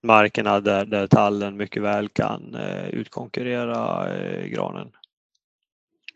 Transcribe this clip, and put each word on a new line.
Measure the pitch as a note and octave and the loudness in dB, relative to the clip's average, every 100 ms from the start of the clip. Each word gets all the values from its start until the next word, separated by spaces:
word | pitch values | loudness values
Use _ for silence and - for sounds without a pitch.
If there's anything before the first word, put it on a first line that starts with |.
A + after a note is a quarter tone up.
markerna | A#2 A2 G#2 - G#2 G2+ | 8 6 6 2 2 2
där, | G2+ G2 | 4 2
där | G#2 G#2+ G2 | 2 0 4
tallen | A2+ G2+ G2+ G2+ G2+ | 6 6 2 -4 -4
mycket | G2+ A2+ | -6 -2
väl | G#2 G#2 G#2 | 0 -2 -2
kan, | - G#2+ G#2+ - | -2 -2 -4 -10
eh, | A#2 - - G1+ | -10 -6 -6 -6
utkonkurrera, | - A2+ - A#2+ - B2 B2 A#2+ A#2 A2+ G1+ G1+ G1+ | -8 -8 -10 -8 -6 -4 -4 -4 -4 -2 -2 -4 -6
eh, | G1+ G1+ G1+ | -6 -6 -6
granen. | A1 G1+ G1+ - _ - _ _ _ _ _ _ _ _ _ - | -4 -6 -6 -14 _ -20 _ _ _ _ _ _ _ _ _ -20